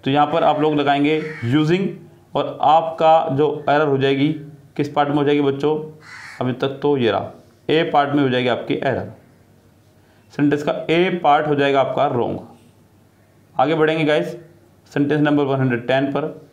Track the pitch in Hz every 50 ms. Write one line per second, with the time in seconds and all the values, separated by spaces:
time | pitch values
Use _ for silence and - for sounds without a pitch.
0 | - 131 135 147 147 147 165 165 160 151 151 151 151 156 151 147 143 143 143 143
1 | 143 147 156 156 147 - - - 113 117 127 151 156 151 175 190 196 - - -
2 | - - - - _ _ - 147 147 143 139 - - 139 156 165 165 - - -
3 | 165 160 160 160 - 151 139 135 151 143 143 147 - - 143 147 156 147 139 135
4 | 131 135 139 135 139 156 - - - - - - - - _ - 143 143 - 147
5 | 147 143 143 147 143 139 147 147 143 139 135 139 143 147 156 151 156 - - -
6 | - - - - - - - - 127 127 120 - - 131 135 135 - 143 147 135
7 | 120 110 98 98 101 - - - - - _ _ _ - 147 160 160 - - -
8 | 143 139 139 147 143 131 123 123 123 123 117 - - - 135 - - 139 120 -
9 | 98 - - - - _ _ _ _ _ _ _ _ _ _ _ _ _ _ _
10 | _ _ _ _ _ _ - - 147 143 147 147 147 165 156 - - - 160 170
11 | 180 185 175 175 - 151 147 156 151 151 147 139 143 139 139 139 131 131 - -
12 | 135 147 135 120 110 98 98 - - - - - _ _ _ _ _ _ _ _
13 | _ _ _ _ _ _ _ _ _ _ _ - 131 147 165 156 156 156 160 165
14 | 156 147 151 165 175 170 - - - - - _ _ _ _ _ _ _ - 143
15 | 143 143 147 151 147 151 147 143 143 131 135 135 131 131 123 117 - - 131 135
16 | 139 139 139 143 147 156 - - - -